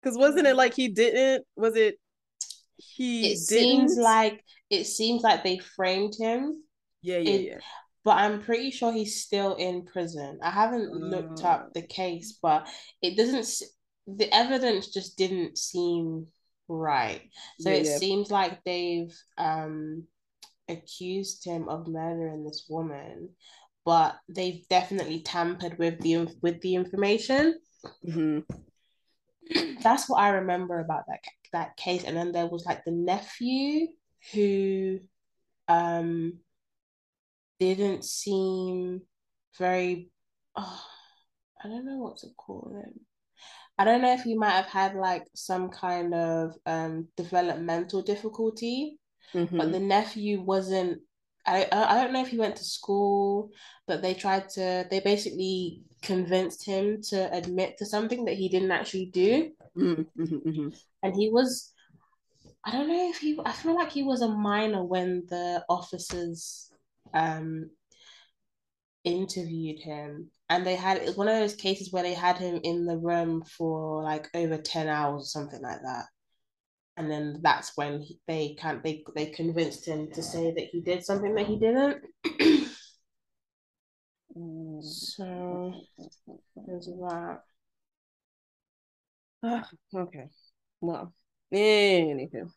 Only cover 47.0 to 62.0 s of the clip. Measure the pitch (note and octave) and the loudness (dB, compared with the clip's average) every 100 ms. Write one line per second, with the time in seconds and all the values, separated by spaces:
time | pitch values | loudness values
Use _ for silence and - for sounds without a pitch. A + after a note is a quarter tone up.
47 | E3 - E3+ F3+ F3 D3+ E3+ E3 F3 G3 | -8 -10 0 2 2 -2 -2 -2 -2 -4
48 | F#3+ G#3 A3 A3 A3+ A3 A#3 B3 D4+ D4+ | -2 -4 -4 -2 -4 -2 -4 -4 -6 -10
49 | _ _ _ F3+ E3+ F3 D#3+ F#3 G3 G3 | _ _ _ -2 0 0 0 0 2 2
50 | G#3+ A3 G#3 G3+ F#3 F#3+ F#3 F#3+ F3+ D#3+ | 2 -4 -2 -2 0 0 0 0 0 -4
51 | _ _ _ _ - F#3 - G3 A3 A3 | _ _ _ _ 0 2 4 4 4 4
52 | B3+ C4 B3+ A#3+ G#3+ - - - - G3+ | 4 0 -2 0 -2 -2 -10 -10 -2 0
53 | G3+ G3+ G3+ G3+ G#3+ - - - - F3 | 2 2 2 0 -4 -14 -20 -18 -6 -4
54 | F#3 F#3 G3+ F#3+ F#3+ - F#3 F3+ F3+ F#3+ | -2 -2 0 0 -2 -6 -2 -2 -2 -2
55 | F#3+ G#3 G#3 - F#3 F#3 F3 - - _ | 2 0 0 -4 -2 -2 -4 -8 -20 _
56 | - F#3 F3 F#3 F#3 - - F#3+ G3+ G#3+ | -2 -2 2 2 0 -6 -4 -2 0 -2
57 | G#3+ G3 F#3 F3 F3 F3+ F#3+ - G#3 G#3+ | -4 -4 -2 -4 -4 -2 -2 -4 -4 -4
58 | A3 B3 A3 G3 F#3+ F#3 F#3+ F3 - F#3+ | -2 -2 -4 -2 0 0 2 0 -2 -6
59 | F#3 F3+ F#3+ C4 D#4+ - - F3 F#3 D#3+ | -4 2 4 4 0 -8 -14 0 0 2
60 | D#3+ - E3 D#3 D#3+ D#3 D3 - _ _ | -4 -4 -4 -2 -2 -4 -6 -8 _ _
61 | F#3+ F#3+ G#3+ A#3 B3+ B3 - _ _ _ | -2 2 4 4 2 -2 -10 _ _ _